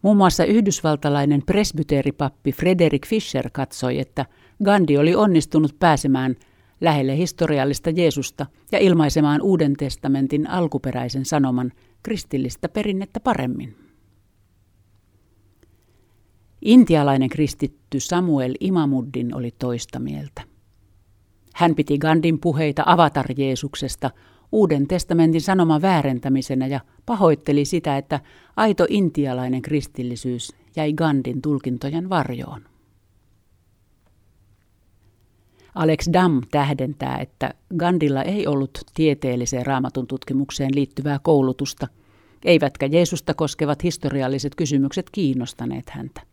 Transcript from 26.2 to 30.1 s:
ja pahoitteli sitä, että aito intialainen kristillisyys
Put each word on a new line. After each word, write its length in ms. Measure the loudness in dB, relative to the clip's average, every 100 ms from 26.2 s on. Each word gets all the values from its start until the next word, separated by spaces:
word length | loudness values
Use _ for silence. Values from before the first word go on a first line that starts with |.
| 0 -2 0 -2 -2
ja 140 | -4 -8 _ -6
pahoitteli 580 | 2 4 2 2 0
sitä, 320 | 0 -2 -2 -4
että 240 | -4 -8 -8 -20 _ 0
aito 300 | 0 2 2
intialainen 720 | 2 0 0 -2 -2 -4 -4
kristillisyys 880 | -2 -4 -4 -8 -8